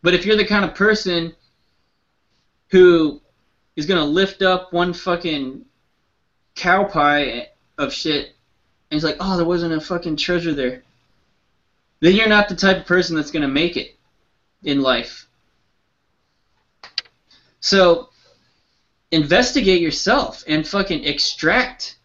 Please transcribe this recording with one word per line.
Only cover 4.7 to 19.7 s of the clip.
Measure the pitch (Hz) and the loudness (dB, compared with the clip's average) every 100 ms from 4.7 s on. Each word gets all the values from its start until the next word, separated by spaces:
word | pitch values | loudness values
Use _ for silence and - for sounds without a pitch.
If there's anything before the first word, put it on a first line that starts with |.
one | 170 175 | -2 -2
fucking | 175 - 175 175 151 131 131 - _ _ _ _ _ _ _ _ - | -2 -4 -4 -4 -6 -6 -10 -20 _ _ _ _ _ _ _ _ -8
cow | 180 185 | 0 0
pie | 202 160 147 147 135 117 120 _ _ - | 0 0 2 2 -2 -6 -12 _ _ -8
of | 135 | -8
shit | - 160 143 135 _ _ _ _ _ _ | -6 -4 -4 -6 _ _ _ _ _ _
and | 151 | -4
it's | |
like, | 156 151 | -4 -4
"Oh, | 190 185 | -4 -2
there | 170 | 0
wasn't | 175 170 | 0 -2
a | 160 | -4
fucking | - 175 170 151 | -6 -8 -6 -6
treasure | - 175 165 | -2 -2 -2
there," | 143 127 127 _ _ _ _ _ _ _ _ _ _ _ _ | -4 -4 -8 _ _ _ _ _ _ _ _ _ _ _ _
then | 160 196 | 2 4
you're | 220 | 4
not | 208 208 | 2 2
the | 180 | 0
type | 196 185 | 0 0
of | - | 0
person | 180 170 160 | 0 0 -4
that's | 147 | -4
gonna | 160 139 | -4 -2
make | 135 170 - | 0 -2 -4
it | - _ _ _ _ _ _ _ | -12 _ _ _ _ _ _ _
in | 170 139 | -4 -2
life. | 135 120 120 - - _ _ _ _ _ _ _ _ _ _ _ _ _ _ _ - - - _ _ _ _ _ | 0 -2 -4 -14 -20 _ _ _ _ _ _ _ _ _ _ _ _ _ _ _ -14 -14 -14 _ _ _ _ _
So | - 196 180 170 - _ _ _ _ _ _ _ _ _ _ | 0 4 6 4 -2 _ _ _ _ _ _ _ _ _ _
investigate | 160 147 180 247 285 190 | -2 2 2 2 0 2